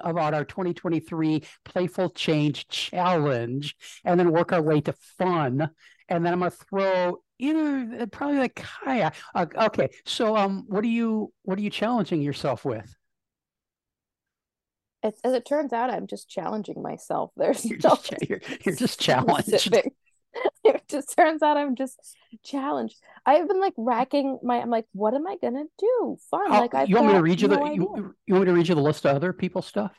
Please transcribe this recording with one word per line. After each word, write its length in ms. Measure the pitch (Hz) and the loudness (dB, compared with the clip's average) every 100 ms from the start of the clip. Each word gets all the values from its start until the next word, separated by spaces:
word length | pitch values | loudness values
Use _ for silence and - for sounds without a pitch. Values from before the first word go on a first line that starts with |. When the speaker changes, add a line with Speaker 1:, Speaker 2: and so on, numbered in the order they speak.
| 180 | -4
Speaker 1:
about 280 | 170 151 | -2 0
our 120 | 151 139 | -2 -4
twenty 280 | - 180 | -4 -6
twenty-three 680 | 170 180 160 160 165 156 156 - - - | -4 -4 -4 -4 -2 0 0 -4 -16 -8
Playful 460 | 185 180 - 180 | -4 -2 -2 -4
Change 540 | - - 151 147 135 - | -2 0 2 2 -2 -6
Challenge, 1040 | - - 175 180 175 147 120 117 135 147 - - - - | -8 -6 0 2 2 2 0 -2 -6 -8 -12 -18 -6 0
and 120 | 180 | 4
then 140 | 175 | 4
work 220 | 160 170 | 4 2
our 80 | 180 | 2
way 180 | 156 151 | 2 2
to 140 | 151 | 0
fun. 760 | - - - 185 175 139 131 240 - - _ - | -6 -10 -4 -2 0 0 0 -4 -6 -20 _ -4
And 180 | 175 170 | -2 0
then 60 | |
I'm 80 | 175 | 0
gonna 120 | 180 | -2
throw 680 | - - 196 196 185 180 - _ - | -6 -6 -2 0 2 0 -2 _ -6
either, 680 | 269 320 302 277 226 240 | -2 0 0 -2 -6 -8
uh, 20 | 233 | -8
probably 340 | - 285 285 | -6 -2 0
the 80 | 247 | 0
kayak. 680 | - - - - 254 156 - - 202 | -4 -16 -10 -4 0 0 -2 -6 -4
Uh, 120 | 165 - | -2 0
okay, 260 | 220 - 139 - - | 0 2 -2 -4 -10
so, 320 | - 226 214 | -2 0 2
um, 260 | 196 196 - | 0 -2 -4
what 160 | 208 226 | -2 0
are 20 | |
you, 460 | 233 233 220 214 _ | 0 0 -2 -4 _
what 160 | - 190 | -6 -4
are 20 | |
you 80 | 202 | -4
challenging 520 | - 214 247 180 170 | -2 -2 0 0 -2
yourself 420 | 143 131 147 117 | -2 -4 -4 -4
with? 320 | 139 110 101 - _ _ _ _ _ _ _ _ _ _ _ _ _ _ _ _ _ _ _ _ | -4 -6 -8 -20 _ _ _ _ _ _ _ _ _ _ _ _ _ _ _ _ _ _ _ _
Speaker 2:
As, 100 | 220 208 | -6 -4
as 100 | 240 | -2
it 120 | 254 - | -2 -2
turns 280 | 294 294 | -2 -2
out, 160 | 233 254 | -2 -2
I'm 160 | 196 196 | -4 -8
just 200 | 202 - | -12 -12
challenging 520 | - 165 214 185 160 | -8 -6 -6 -8 -10
myself. 500 | 156 151 - 160 - | -10 -10 -6 -6 -4
<laughs> 40 | - | -2
There's 280 | 170 254 226 | 0 0 -4
Speaker 1:
You're 120 | - | 0
Speaker 2:
no 60 | - | 2
Speaker 1:
just 160 | - - | 2 0
cha-, 120 | - - | -8 -6
you're, 140 | 190 - - - | -8 -8 -8 -6
you're 100 | 151 | -2
just 240 | 254 - | -4 -2
challenged. 480 | - 131 233 139 - | 2 2 2 0 2
Speaker 2:
specific 440 | 202 196 208 - - | 0 2 2 2 -4
<laughs> 680 | _ _ _ - - - | _ _ _ -4 -4 2
It 200 | 440 - - | 4 2 0
just 280 | 294 - - | -8 -2 4
turns 260 | 320 320 | 4 4
out 160 | 302 294 | 2 2
I'm 180 | 285 247 | 0 -2
just 240 | 269 - - - _ 226 | -6 -8 -20 -20 _ -20
challenged. 520 | - 285 269 285 226 - _ - - | -10 -6 -4 -4 -6 -10 _ -2 4
I've 220 | 302 311 | 4 4
been, 120 | 381 | 2
like, 140 | 392 - | 0 0
racking 640 | 226 233 262 285 269 262 | 0 0 2 0 0 -2
my, 180 | 247 240 | -2 -2
I'm 80 | 240 | 0
like, 160 | 233 226 | -2 -4
"What 200 | 190 214 | -2 0
am 120 | 262 349 | 0 -4
I 100 | 359 | -6
gonna 220 | 240 254 302 - | -4 -4 -8 -2
do? 380 | 427 494 285 - - | 0 0 -2 -6 -6
Fun." 120 | - 392 | -2 2
Speaker 1:
Oh, 120 | 214 | 2
Speaker 2:
Like, 140 | 240 - | 2 0
I've 140 | 139 | 2
Speaker 1:
you 60 | 208 | 4
want 120 | 226 | 6
me 60 | |
to 40 | 196 | 6
Speaker 2:
got 40 | |
Speaker 1:
read 180 | 160 175 | 4 4
you 60 | - | 2
Speaker 2:
no 80 | - | 2
Speaker 1:
the, 60 | |
Speaker 2:
idea. 120 | 294 302 | 0 -2
Speaker 1:
you, 380 | 370 311 196 - - | -4 -4 -12 -10 0
you 60 | |
want 120 | 190 185 | 2 4
me 60 | |
to 20 | |
read 140 | 175 165 | 4 4
you 80 | 165 | 2
the 60 | |
list 240 | 143 151 143 | 2 2 2
of 100 | 139 | 2
other 180 | 180 | 0
people's 320 | 180 185 185 - | -4 -6 -6 -6
stuff? 280 | - 208 | -6 -6